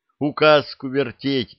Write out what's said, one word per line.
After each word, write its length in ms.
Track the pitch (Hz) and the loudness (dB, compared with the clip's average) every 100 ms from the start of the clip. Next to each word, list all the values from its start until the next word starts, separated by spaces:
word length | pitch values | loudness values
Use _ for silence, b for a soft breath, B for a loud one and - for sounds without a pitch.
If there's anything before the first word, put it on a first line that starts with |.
| _ - | _ -8
указку 680 | 143 - 151 147 - - 135 | -6 2 4 4 2 -12 -6
вертеть 680 | 139 120 - 139 135 104 | -4 -4 -6 -4 -4 -6